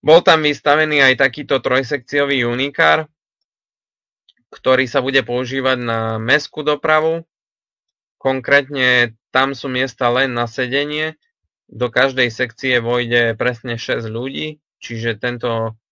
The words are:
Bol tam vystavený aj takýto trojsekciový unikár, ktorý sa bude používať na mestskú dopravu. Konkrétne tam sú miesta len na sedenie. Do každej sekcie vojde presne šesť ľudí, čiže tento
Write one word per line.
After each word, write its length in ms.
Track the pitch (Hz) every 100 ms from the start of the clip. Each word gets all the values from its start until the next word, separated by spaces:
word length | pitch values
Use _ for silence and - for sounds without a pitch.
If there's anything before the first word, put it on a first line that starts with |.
Bol 160 | - 165
tam 240 | 180 160
vystavený 560 | 151 139 147 147 156 147
aj 160 | 135 127
takýto 480 | 135 147 - 135
trojsekciový 800 | 127 127 127 143 - 147 143 139
unikár, 640 | 120 120 139 - 160 156 156 _ _ _ _ _ _ _ _ _ _ _ _ _ _
ktorý 320 | - 131 131
sa 160 | 127 143
bude 240 | 127 135
používať 560 | 117 123 127 135 131 127
na 400 | 120 113 113 110
mestskú 400 | 113 143 - -
dopravu. 640 | 147 147 156 156 160 165 165 _ _ _ _ _ _ _ _ _
Konkrétne 960 | 135 135 123 139 135 143 127 123 117 113 _
tam 240 | 131 135 135
sú 160 | 139
miesta 400 | 127 131 - 123
len 240 | 123 135 120
na 80 |
sedenie. 720 | 120 - 123 135 147 151 156 156 _ _ _ _ _
Do 160 | 113 120
každej 400 | 123 135 127 120
sekcie 560 | 113 123 - 135 123
vojde 480 | 117 123 120 120 117
presne 480 | 113 117 117 127 117
šesť 240 | - 123 113
ľudí, 480 | 113 131 147 156 151 _ _
čiže 400 | - 113 117 107
tento 640 | 123 120 123 113 113 110 _